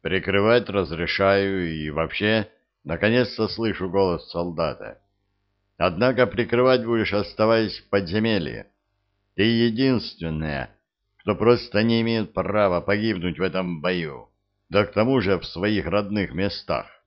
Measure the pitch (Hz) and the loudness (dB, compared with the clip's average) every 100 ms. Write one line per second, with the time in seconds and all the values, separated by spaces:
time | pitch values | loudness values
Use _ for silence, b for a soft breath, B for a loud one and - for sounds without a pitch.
0 | 92 92 92 98 104 120 104 101 85 80 | 0 -2 2 2 4 4 2 -2 -2 -2
1 | 85 - 98 98 98 95 87 80 76 73 | -4 2 4 4 2 -2 -4 -4 -4 -4
2 | 80 - 104 110 101 _ _ _ 71 85 | -4 -2 0 0 -2 _ _ _ -8 0
3 | 107 120 120 - 110 - 113 95 92 92 | 2 2 0 -2 -4 -2 -4 -4 -2 0
4 | 95 82 - 85 87 80 80 65 55 - | 2 0 -4 -6 -6 -2 -4 -4 -14 -18
5 | _ _ _ _ _ _ _ _ 90 85 | _ _ _ _ _ _ _ _ -2 2
6 | 123 127 123 98 117 117 127 127 113 117 | 0 2 0 0 0 2 4 4 2 0
7 | 101 101 101 - 107 113 107 - _ 101 | 0 -2 -4 0 2 4 0 -6 _ -2
8 | 92 101 113 104 73 55 - _ _ _ | 0 -2 0 0 -4 -10 -14 _ _ _
9 | _ _ _ - 107 117 120 113 135 123 | _ _ _ 0 2 4 2 2 2 0
10 | - - 82 78 78 69 64 _ _ _ | -2 -8 -6 -4 -4 -6 -8 _ _ _
11 | _ _ - 98 107 120 - 104 113 113 | _ _ -4 2 4 4 2 0 2 2
12 | 113 113 101 - 90 101 101 87 87 104 | 2 -2 -2 -4 -2 2 2 2 0 -2
13 | 110 98 87 82 92 92 92 85 85 90 | 0 -2 -4 -2 -2 -2 -4 -4 -2 -2
14 | 80 65 55 _ _ _ _ 95 101 - | -4 -10 -18 _ _ _ _ 0 0 0
15 | 117 135 95 92 - 82 98 104 85 98 | 2 2 2 0 -2 -4 0 0 0 -2
16 | 101 104 92 76 98 - - 71 - - | -2 -2 -2 -2 -4 -4 -6 -6 -6 -20